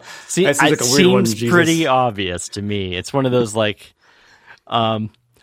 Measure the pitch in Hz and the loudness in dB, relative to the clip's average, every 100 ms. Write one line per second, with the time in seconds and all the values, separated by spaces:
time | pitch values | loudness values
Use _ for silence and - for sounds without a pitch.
0 | - - - - 185 139 143 151 123 139 | -10 -20 -8 0 0 2 2 2 0 4
1 | 180 185 113 107 117 147 165 165 156 127 | 4 4 2 -2 2 2 4 2 2 2
2 | 123 101 95 87 - - 101 101 92 90 | 2 -2 -4 -6 -8 -8 -6 -4 -4 -6
3 | - 139 131 123 117 107 107 98 - _ | -4 -2 0 0 0 0 -2 -2 -12 _
4 | _ _ _ _ - - - 117 113 110 | _ _ _ _ -20 -20 -6 -2 0 -2
5 | 107 - _ _ | -6 -12 _ _